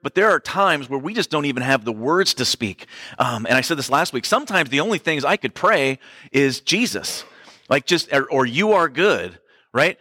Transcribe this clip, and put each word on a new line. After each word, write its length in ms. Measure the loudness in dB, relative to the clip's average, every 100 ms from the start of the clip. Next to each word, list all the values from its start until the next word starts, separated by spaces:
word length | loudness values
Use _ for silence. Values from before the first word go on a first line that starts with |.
but 120 | -4
there 160 | 2 4
are 100 | 2
times 480 | 0 0 2 2 -2
where 100 | -6
we 160 | -6
just 160 | -6 -4
don't 160 | -2 -2
even 160 | -2
have 220 | 0 0
the 80 | -2
words 420 | -4 0 0 0
to 100 | -2
speak. 420 | -4 -2 -6 -8 -18 -20 -12 -4
Um, 280 | -2 -2 0
and 100 | 0
I 40 |
said 180 | 2 -4
this 120 | 0
last 220 | 0 0
week, 120 | -4
sometimes 460 | -2 -2 0 -2 0
the 100 | 0
only 180 | 0 -2
things 260 | -2 -2
I 120 | 0 -2
could 180 | -4
pray 440 | 0 2 2 2 -2 -10 -20 -4
is 280 | 0 2 0
Jesus, 640 | -2 -2 -2 -4 -8 -10 -12 -20 -20 -20 -2
like, 180 | 0 2
just, 260 | 0 2
or, 180 | -2 0
or 160 | 0 0
"You 260 | 2 4
are 160 | 4 2
good," 500 | 2 2 2 -2 -12 _ _ _
right? 260 | 0 0 0